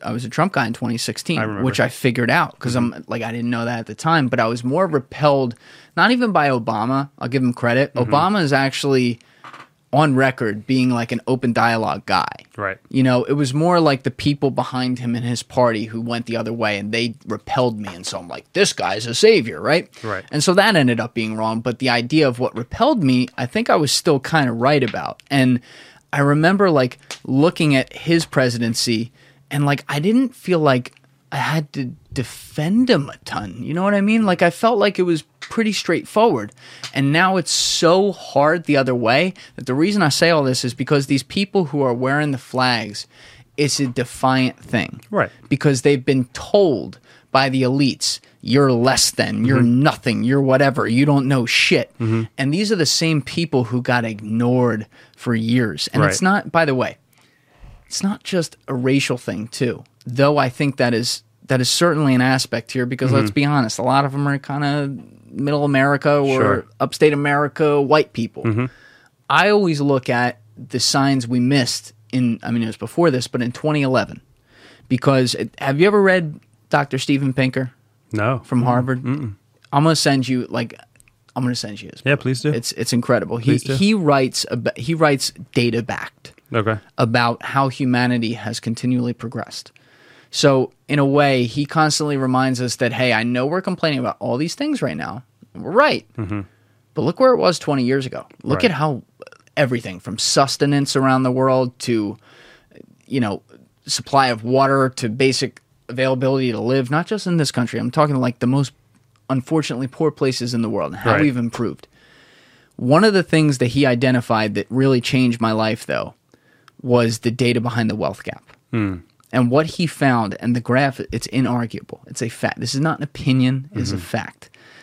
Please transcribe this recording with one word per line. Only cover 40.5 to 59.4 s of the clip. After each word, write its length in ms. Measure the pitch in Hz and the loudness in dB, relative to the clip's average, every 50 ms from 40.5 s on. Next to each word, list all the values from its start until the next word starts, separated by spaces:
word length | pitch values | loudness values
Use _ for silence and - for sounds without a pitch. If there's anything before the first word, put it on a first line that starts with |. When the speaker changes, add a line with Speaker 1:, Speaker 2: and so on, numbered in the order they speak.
| 127 - - | 0 -2 -4
Speaker 1:
is 100 | 123 117 | -4 -6
because 340 | - 131 - 151 143 139 - | -6 -2 0 0 0 2 2
these 160 | 143 131 - | 0 -2 -2
people 420 | - - 202 202 - - 202 175 | -2 -4 -4 -2 0 0 -2 -2
who 160 | 135 147 147 | 0 0 0
are 120 | 139 127 120 | 0 0 0
wearing 380 | 120 127 131 139 147 151 147 | 0 0 0 0 0 0 -2
the 60 | 135 120 | -2 -4
flags, 680 | - - - 127 127 127 120 113 110 104 104 - - - _ - - - - - - _ _ - | -6 -6 -2 0 0 2 0 0 -2 -6 -10 -12 -14 -16 _ -20 -20 -20 -20 -20 -20 _ _ -2
it's 220 | 147 139 - - | -2 0 0 -2
a 60 | 139 123 | -4 -2
defiant 720 | 120 - 120 - - - - 131 131 131 127 127 - - | -2 -4 -6 -6 -4 -2 0 2 2 2 0 0 -4 -6
thing. 420 | - - - 110 80 - - - - - | -8 -4 -2 -2 -2 -4 -8 -14 -12 -8
Speaker 2:
Right. 180 | 208 190 117 87 - - - - | -6 -4 -4 -6 -8 -16 -8 -4
Speaker 1:
Because 320 | 147 135 - 151 139 123 | -4 0 0 0 0 2
they've 240 | - 147 143 131 127 | 2 2 0 0 0
been 200 | - 135 131 123 - - | 0 0 0 -2 -4 -8
told 640 | - - - - 208 196 170 127 92 62 62 - - _ _ - _ _ _ | -14 -4 0 2 4 4 4 2 0 -4 -8 -14 -18 _ _ -20 _ _ _
by 180 | - 131 135 135 | 0 2 2 2
the 140 | 131 131 127 | 2 2 2
elites, 560 | 123 131 139 143 127 - - - - - - _ _ _ _ | 2 2 2 2 0 0 -2 -4 -6 -6 -6 _ _ _ _
"You're 300 | - 107 117 143 143 135 | -4 0 2 4 4 4
less 400 | 127 117 120 131 123 - - - | 4 4 4 2 2 2 0 0
than, 320 | - - 110 107 107 104 113 | 0 -2 -2 -2 -2 0 0
you're 160 | 127 139 127 | 2 4 4
Speaker 2:
Mm-hmm. 240 | 120 120 120 127 143 | 4 4 4 4 4
Speaker 1:
nothing, 400 | 156 123 - - 131 107 104 107 | 2 2 0 0 -2 0 0 0
you're 180 | 120 135 139 | 0 2 2
whatever, 460 | 139 131 131 131 143 139 123 - 104 107 | 2 4 4 4 4 2 2 0 0 0
you 180 | 117 127 143 | 2 2 4
don't 220 | 147 143 139 131 131 | 4 4 2 2 2
know 180 | 139 131 113 | 0 0 0
shit." 460 | 113 - - - - 185 131 117 - _ - | 0 0 0 2 2 2 0 0 -2 _ -6
Speaker 2:
Mm-hmm. 240 | 120 110 113 113 113 110 _ - | -2 -2 0 -2 -2 -4 _ -4
Speaker 1:
And 160 | 135 139 151 | -2 -2 0
these 180 | 185 214 202 | 0 0 0
are 60 | 220 175 | 0 0
the 80 | 170 | 0
same 360 | - - - 170 160 160 147 | 0 0 0 0 0 0 0
people 440 | 127 - - 175 170 156 - 127 123 | -2 -4 -4 -4 -2 0 0 0 0
who 160 | 107 123 123 | 0 -2 -4
got 240 | 123 - 123 120 117 | -2 0 0 0 -2
ignored 800 | 113 110 101 107 104 110 117 120 120 127 127 123 120 110 107 107 - _ - - _ _ - | -4 -6 -8 -8 -4 -2 0 2 2 2 2 2 2 0 -2 -4 -10 _ -20 -20 _ _ -10
for 180 | - 127 117 | -4 -2 -2
years. 540 | 113 113 113 120 127 120 107 76 76 - - | -2 0 0 0 2 0 0 -2 -6 -6 -4
And 100 | - - 101 | 0 0 2
it's 160 | 98 95 - | 2 0 0
Speaker 2:
Right. 80 | 185 185 196 202 - | 0 2 0 0 -2
Speaker 1:
not, 60 | - | -2
by 120 | - 165 165 | 0 0 2
the 120 | 147 131 | 2 2
way, 220 | 127 117 92 - - _ _ _ _ _ _ _ _ _ _ _ _ - - - - _ - | 0 -2 -4 -6 -10 _ _ _ _ _ _ _ _ _ _ _ _ -20 -20 -20 -20 _ -12
it's 140 | - - 190 | -8 -4 -4
not 200 | 196 208 - - | -4 -4 -6 -8
just 320 | - 190 180 160 - - - _ - | -4 -2 -2 -2 -4 -6 -14 _ -6
a 40 | 139 | -4
racial 440 | 123 123 131 139 139 - - 131 120 | -2 0 2 2 2 2 0 -4 -4
thing, 300 | - - 95 95 | -6 -6 -6 -6